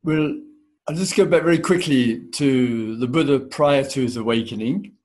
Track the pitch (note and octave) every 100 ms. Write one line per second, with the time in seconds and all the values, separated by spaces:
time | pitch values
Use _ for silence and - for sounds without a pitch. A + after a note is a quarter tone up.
0 | E3+ D#3 D3+ - - - _ _ - D#3
1 | F#3+ - F#3+ E3 D#3+ E3 E3 F3+ E3+ C3+
2 | A#2+ A2 - - C#3+ C3 B2 A#2 A2 A2+
3 | B2 D3+ C#3+ C#3 C3 - D3 C#3+ C3+ C#3
4 | B2 A#2 A2 A2+ A2+ G#2+ A2 F#3 - _